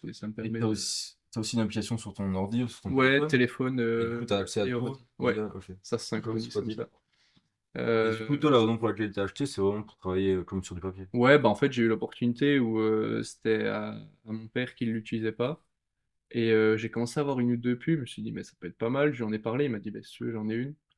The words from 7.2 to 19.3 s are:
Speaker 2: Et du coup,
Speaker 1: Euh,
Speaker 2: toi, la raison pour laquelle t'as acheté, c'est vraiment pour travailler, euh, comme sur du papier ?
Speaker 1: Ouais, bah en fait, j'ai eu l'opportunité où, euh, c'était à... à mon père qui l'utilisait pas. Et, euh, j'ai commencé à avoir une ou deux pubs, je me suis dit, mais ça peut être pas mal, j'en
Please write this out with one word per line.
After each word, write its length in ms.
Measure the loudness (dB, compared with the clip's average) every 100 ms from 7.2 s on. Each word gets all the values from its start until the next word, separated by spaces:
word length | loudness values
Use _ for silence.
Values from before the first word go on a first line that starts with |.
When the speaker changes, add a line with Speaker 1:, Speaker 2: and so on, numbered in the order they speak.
| _ _ _ _ _ -4 2 2 2
Speaker 2:
Et 40 |
du 120 | 0 -2
coup, 100 | 2
Speaker 1:
Euh, 20 |
Speaker 2:
toi, 140 | 6
la 80 | 6
raison 180 | 6 4
pour 100 | 0
laquelle 220 | 0 -2
t'as 120 | -2
acheté, 220 | -4 -2 -4
c'est 160 | 0
vraiment 220 | 0 0
pour 140 | -6 _
travailler, 360 | -4 0 2
euh, 100 | 2
comme 200 | 0 -6
sur 120 | -6 -8
du 60 |
papier ? 260 | -8 -10 -6
Speaker 1:
Ouais, 260 | 2 6 8
bah 100 | 6
en 60 | 4
fait, 160 | 2
j'ai 120 | 4
eu 40 | 2
l'opportunité 720 | 2 -2 -2 -2 2 2 4
où, 200 | 2 2
euh, 440 | 2 2 0 -2
c'était 440 | -4 -4 0 2 0
à... 220 | -2 -6
à 400 | -10 -16 _ -10
mon 160 | -10 -6
père 280 | -6 -6 -4
qui 100 | -2
l'utilisait 460 | -2 -4 -4 -4
pas. 320 | -2 -4 -4 _ _ _ _ _ _ _
Et, 200 | 0 4
euh, 260 | 6 6 4
j'ai 140 | 0
commencé 280 | -2 -2 0
à 20 |
avoir 160 | 0 2
une 120 | 2
ou 40 | 2
deux 200 | 0 0
pubs, 180 | 0 0
je 40 |
me 40 | -2
suis 160 | -8
dit, 100 | -8
mais 120 | -8
ça 100 | -10 -12
peut 80 | -14
être 100 | -4
pas 120 | -2
mal, 240 | 2 2
j'en 180 | 0 -2